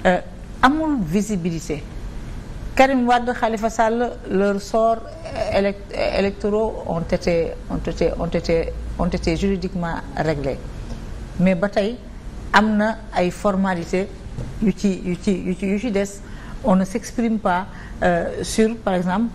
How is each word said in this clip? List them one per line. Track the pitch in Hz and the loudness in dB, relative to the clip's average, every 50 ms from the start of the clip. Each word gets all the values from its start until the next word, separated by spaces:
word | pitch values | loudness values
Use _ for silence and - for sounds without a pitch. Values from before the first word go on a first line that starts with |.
| - | 6
Euh, | 190 180 175 - - - - - - - - | 4 4 4 0 -6 -12 -12 -12 -12 -2 4
amul | - 262 294 311 320 311 294 254 | 4 4 6 4 2 2 0 0
visibilité. | 190 147 160 208 202 214 214 180 165 180 165 160 - - 151 143 - - - - - - - - - - - - - - - - - - - | 0 0 0 0 0 0 -2 0 0 -2 -2 -4 -4 -4 -6 -6 -6 -10 -10 -10 -10 -8 -8 -10 -10 -8 -10 -10 -10 -10 -10 -10 -10 -4 6
Karim | - 254 262 277 254 240 | 6 6 6 6 4 4
Wade, | 233 247 240 240 240 240 - | 4 4 4 4 0 0 0
Khalifa | 247 220 226 214 220 226 | 0 0 0 0 0 0
Sall, | 220 - 226 220 226 233 247 233 240 - - - | 2 4 2 4 4 2 0 -2 -2 -8 -6 0
leurs | 208 185 196 202 202 202 | 2 4 4 4 2 0
sorts | 202 - - 226 226 226 226 226 - - - - - - - - 214 - - | -2 0 2 4 4 4 2 0 -4 -12 -12 -12 -10 -8 -4 -4 -2 0 2
élec-, | 196 196 202 196 - - - - - - - - - | 2 2 2 -2 -4 -10 -8 -4 -2 -2 0 2 2
électoraux | 196 202 202 - - 208 202 214 220 214 - - - | 0 0 0 -2 -2 0 2 2 0 0 -2 -6 -6
ont | - 170 170 | -4 -4 -4
été, | 170 - 190 180 - 180 170 170 165 - - - - - | 0 0 -2 0 2 2 2 2 0 0 -4 -8 -8 -6
ont | 185 165 - 170 | -6 -4 -4 -4
été, | 160 - 170 - - - | 0 2 0 0 2 0
ont | 175 | -4
été, | 170 - 170 - - 170 165 - - - - - - - - | -2 -2 -2 0 2 2 2 2 -2 -6 -8 -8 -8 -2 0
ont | 175 | 0
été | 180 170 147 - 185 165 | 0 0 0 0 0 0
juridiquement | 160 190 196 196 180 175 185 - 180 170 165 165 - - - - | 2 2 0 0 0 -2 -4 -4 -2 -4 -2 -4 -6 -8 -8 -4
réglés. | - 151 156 156 143 139 139 120 - - - - - - - 233 - - - - - - - - - | -2 0 0 0 0 -2 -4 -4 -4 -8 -10 -10 -10 -10 -10 -10 -10 -10 -10 -10 -10 -10 -10 0 4
Mais | 175 190 190 | 4 4 4
ba | 170 202 196 | 4 0 0
tey, | - 220 196 214 240 - - - - - - - - - - - | 2 0 0 0 -2 -6 -12 -14 -14 -12 -12 -12 -12 -10 -6 2
am | - 196 214 220 214 | 4 4 4 6 4
na | 208 208 220 214 - - - - | 2 2 2 0 -4 -10 -4 0
ay | 190 180 180 | 0 0 0
formalités | 170 - - 208 190 190 190 190 185 170 165 - - 185 196 - - - - - - - - - - - | 0 0 0 0 2 2 2 2 0 -2 -2 0 0 0 0 -2 -6 -12 -12 -10 -8 -8 -8 -6 -4 2
yu | 214 196 190 | 2 2 2
ci, | - - 202 185 - - | 4 0 0 0 0 -2
yu | 185 175 170 | -4 -4 0
ci, | - 214 | 2 0
yu | 190 180 - 180 185 | 0 2 0 -2 -2
ci, | 175 202 | -2 0
yu | 190 196 208 | 0 0 0
ci | 214 254 | 0 0
des. | 196 196 202 196 - - - - - - - - - - - | 0 0 0 -2 -4 -12 -12 -12 -12 -12 -10 -10 -10 -2 2
On | 233 185 | 4 4
ne | 190 190 | 4 4
s'exprime | - - 233 - - - - 233 226 226 208 | 2 -2 -6 -6 -4 -2 0 2 2 2 2
pas, | - 202 175 180 196 - - - - - - - - | 2 2 2 2 -2 -4 -10 -12 -12 -12 -6 0 2
euh, | 180 175 170 - - - - 175 | 4 4 4 0 -2 -4 -4 -4
sur, | - - - 220 220 233 | -2 4 4 4 4 4
par | 233 - 202 185 | 0 -2 0 0
exemple | 180 175 185 180 202 233 226 | 2 2 2 2 2 0 0